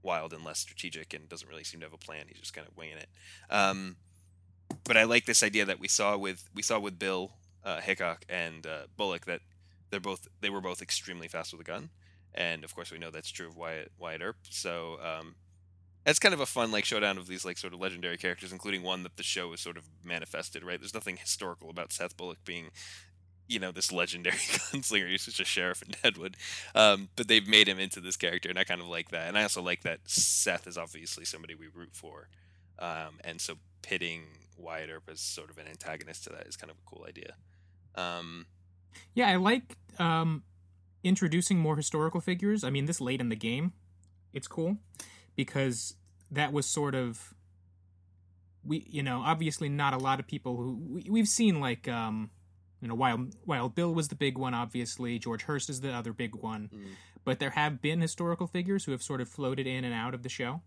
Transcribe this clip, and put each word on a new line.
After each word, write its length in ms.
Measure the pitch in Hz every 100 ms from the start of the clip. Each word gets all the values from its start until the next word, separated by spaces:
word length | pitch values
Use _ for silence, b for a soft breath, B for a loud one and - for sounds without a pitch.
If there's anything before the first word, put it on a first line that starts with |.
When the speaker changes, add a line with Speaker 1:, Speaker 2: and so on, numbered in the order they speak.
Speaker 1:
wild 300 | 95 85 80
and 100 | 80
less 140 | 80 76
strategic 560 | - - 87 80 80
and 140 | 78 78
doesn't 200 | 85 67
really 160 | 78
seem 160 | 78 82
to 60 | 80
have 80 |
a 40 | 80
plan. 280 | - 78 73
He's 120 | -
just 120 | -
kinda 160 | - 76 87
winging 220 | 80 80
it. 100 | - B B B B
Um, 480 | 104 98 95 92 90 - - - - - - _ -
but 120 | - 113
I 80 |
like 220 | 113 120 -
this 160 | 113
idea 220 | 107 107
that 140 | 98 87
we 80 | 95
saw 280 | - 104 101
with, 320 | 98 90 -
we 80 | 98
saw 160 | - 113
with 200 | 101 87
Bill, 340 | 95 92 92 - - _
uh, 160 | 98 82
Hickok 440 | 95 95 87 82 -
and, 380 | 90 85 80 80
uh, 160 | 78 67 90
Bullock 300 | 101 87 -
that 140 | 87 - - b b -
they're 100 | 101
both, 280 | 92 92 - -
they 100 | 104
were 100 | 98
both 200 | 90 90
extremely 460 | 90 - - 87 85
fast 240 | 82 80
with 80 | 82
a 40 |
gun. 260 | 85 87 82 b b b b
And 300 | - 87 82
of 100 | 80
course 160 | - 85
we 60 | 82
know 120 | 82
that's 200 | 78 -
true 180 | - 85
of 80 | 85
Wyatt, 360 | 82 80 - 90
Wyatt 240 | 85 80
Earp. 140 | 90 101 -
So, 500 | - 92 85 82 82
um, 320 | 82 80 80 85 _ - - - - -
that's 140 | - 156
kind 140 | 208
of 80 | 165
a 60 | 131
fun, 260 | - 113
like, 140 | 107 -
showdown 320 | 110 104 92
of 80 | 90
these, 180 | 92
like, 140 | 92 87
sort 160 | 92
of 60 | 87
legendary 360 | 95 87 87 87
characters, 360 | 92 87 92
including 300 | 92 101 95
one 200 | 90 92
that 140 | 90 -
the 40 |
show 300 | - 95 90
is 80 | 85
sort 160 | 85 85
of 80 | 80 -
manifested, 640 | 87 85 82 80 82 82
right? 160 | 87 90
There's 140 | 92
nothing 240 | 107 104 87
historical 500 | - - 95 87 82
about 240 | 85 85
Seth 240 | - 87 90
Bullock 260 | 90 82 -
being, 240 | 87 80 B B B B - - - -
you 120 | 117
know, 120 | 92
this 220 | 87 92
legendary 440 | 90 87 87 87 -
<laughs> 20 |
gunslinger. 720 | - - - 139 127 104 90
He's 160 | 95 -
just 140 | 110
a 40 |
sheriff 380 | 90 - 90 90
in 80 | - -
Deadwood. 360 | 120 87 92 - B B B
Um, 360 | - 107 98 98 -
but 120 | 110
they've 180 | 110 101
made 220 | 107 101
him 100 | 95
into 220 | 95 98
this 160 | 90 -
character, 320 | 90 90 90
and 100 | 90
I 60 |
kind 160 | 95 87
of 60 | 87
like 240 | 85 82
that. 180 | 85 82
And 80 | 104
I 60 |
also 180 | 104 95
like 220 | 90 87
that 180 | 87 82 -
Seth 600 | - - - - 87 92
is 120 | 87
obviously 480 | 85 80 82 - 82
somebody 280 | 80 80
we 120 | 80 80
root 240 | 87 87
for. 360 | - 80 76 - b b b b -
Um, 400 | 87 80 78 78
and 160 | - 82
so 180 | - 82 - -
pitting 400 | - 92 85 82 78 - - -
Wyatt 320 | 85 80 78
Earp 140 | 80 85
as 100 | 80
sort 300 | - - 78
of 80 | 80
an 80 | 76
antagonist 560 | - 82 80 80 80
to 60 | -
that 160 | 80 -
is 100 | -
kind 140 | 80
of 80 | 85
a 40 | -
cool 180 | - -
idea. 280 | - - - b b b b -
Um, 520 | 92 87 87 85 85 87 - - - - B B
Speaker 2:
Yeah, 160 | 240 226
I 80 | 180
like, 400 | 190 247 - - - -
um, 460 | 170 165 160 156 - - - - _ _
introducing 540 | 180 196 170 165 175 185
more 180 | 156 151
historical 460 | 147 156 160 170
figures. 420 | 175 180 202 214
I 60 | 131
mean, 160 | 139 147
this 160 | 170
late 180 | 123 131
in 80 | 123
the 80 | 110
game, 380 | 113 123 175 - - - - - _
it's 160 | 139 -
cool 300 | - 165 208 - B B B B -
because 580 | 135 139 135 113 - - - - -
that 220 | 143 147
was 140 | 143 135
sort 280 | 156 143
of, 380 | 131 123 113 - - - - - _ _ _ _ _ _ _ _ _
we, 200 | 139 160 -
you 140 | 147
know, 200 | 139 123
obviously 440 | 131 160 160 - 147
not 260 | 147 143
a 40 | 131
lot 220 | 135 135
of 60 | -
people 300 | 143 - 120
who, 200 | 123 120 170
we, 180 | 214 196
we've 200 | 220 208
seen, 320 | - 220 160
like, 280 | 135 117 -
um, 420 | 117 110 110 107 - - - _ -
you 80 | 120
know, 60 |
Wild, 400 | 117 131 117 123 - -
Wild 280 | 139 123
Bill 180 | 135 170
was 140 | 165 147
the 60 |
big 220 | 143 143 131
one, 160 | 131
obviously. 640 | 120 113 123 117 - 123 120
George 240 | 120 110
Hearst 260 | - 143 -
is 100 | 131
the 120 | 135
other 200 | 120 117
big 220 | 104 120
one. 340 | 107 110 110 104
Speaker 1:
Mm. 40 | 107 98 95 B B
Speaker 2:
But 140 | - 131
there 120 | 139
have 300 | 151 151 139
been 200 | 147 165
historical 460 | 160 - 170 170 175
figures 380 | 180 180 196
who 80 | 151
have 100 | 127
sort 180 | - 135
of 80 | 120
floated 380 | - 135 131 131
in 180 | 127
and 100 | 123
out 200 | 117 120
of 80 | 127
the 60 | 127
show. 320 | - 123 160